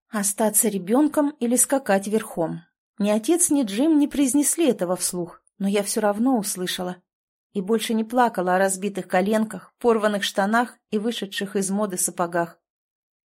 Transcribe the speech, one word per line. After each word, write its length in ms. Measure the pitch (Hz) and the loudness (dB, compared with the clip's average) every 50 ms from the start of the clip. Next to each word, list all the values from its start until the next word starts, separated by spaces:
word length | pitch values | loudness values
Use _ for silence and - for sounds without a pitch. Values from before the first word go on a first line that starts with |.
| _ _ | _ _
остаться 580 | - 214 196 190 - - 226 214 208 - - 214 | -6 -4 -2 -2 0 0 0 0 2 2 0 0
ребенком 640 | 196 196 175 175 226 262 302 285 - 311 294 285 - - | 0 -2 -2 0 2 4 4 2 2 2 0 0 0 -2
или 160 | 240 233 247 | -2 0 2
скакать 520 | 240 - - 277 269 269 - 196 196 196 208 | 2 2 2 0 0 0 2 0 0 0 0
верхом». 560 | 208 220 214 - - 190 165 160 165 165 - _ _ _ _ _ _ - | -2 -4 -4 -4 -6 -6 -4 -4 -6 -10 -14 _ _ _ _ _ _ -2
Ни 140 | 202 208 | 0 0
отец, 380 | 208 220 220 - 349 339 339 - | 0 0 2 2 2 2 2 2
ни 120 | 302 285 269 | 2 2 0
Джим 360 | 202 196 208 277 330 320 294 | 0 0 0 2 4 4 4
не 80 | 285 285 | 4 2
произнесли 580 | - 254 294 254 220 294 285 - - 330 339 269 | 2 2 2 2 2 2 2 2 0 2 2 2
этого 300 | 226 - 180 170 185 175 | 2 0 0 -2 -2 -2
вслух, 440 | - - - 180 170 170 - - _ _ _ - | -4 -4 -4 -4 -6 -8 -10 -18 _ _ _ -4
но 80 | 196 196 | -2 0
я 140 | 202 208 196 | 0 0 0
все 180 | 202 - 233 | -2 -2 0
равно 360 | 214 208 202 208 233 269 269 226 | 0 0 0 2 2 2 2 0
услышала. 600 | 180 - - 180 180 175 - - 180 180 180 - _ _ _ _ _ _ _ _ _ _ - | 0 -2 -6 -6 -6 -6 -6 -6 -6 -8 -8 -12 _ _ _ _ _ _ _ _ _ _ -8
И 80 | 202 | -6
больше 320 | 185 190 226 220 220 - 233 | -2 0 0 0 0 0 -2
не 80 | 220 226 | -2 -2
плакала 520 | 220 240 254 247 226 226 - 180 180 180 | 0 2 2 2 2 2 0 0 2 2
о 40 | 185 | 2
разбитых 480 | 196 190 190 185 190 202 196 196 180 - | 2 0 0 -2 -6 -6 -6 -8 -6 -2
коленках, 680 | - 185 190 202 220 220 220 220 - 185 - - _ - | 0 0 2 2 2 0 0 -2 -6 -10 -16 -18 _ -2
порванных 440 | - 240 220 220 202 214 208 196 202 | 2 2 2 4 2 0 0 0 -4
штанах 540 | - - - 196 202 220 233 247 240 - _ _ _ | -4 -2 0 0 2 2 2 0 0 -4 _ _ _
и 80 | - 214 | -4 -2
вышедших 560 | 202 240 226 - 196 190 - - 202 190 - | -2 -2 -4 -6 -8 -8 -6 -6 -6 -4 -2
из 160 | 202 190 196 | -2 -2 0
моды 260 | 196 202 214 208 180 175 | 0 -2 -2 -2 -2 -4
сапогах. 640 | - - 170 - 180 170 170 175 170 165 - _ _ _ _ _ _ _ _ _ _ _ _ _ _ | -4 -4 -2 -2 -4 -2 0 -2 -2 -2 -4 _ _ _ _ _ _ _ _ _ _ _ _ _ _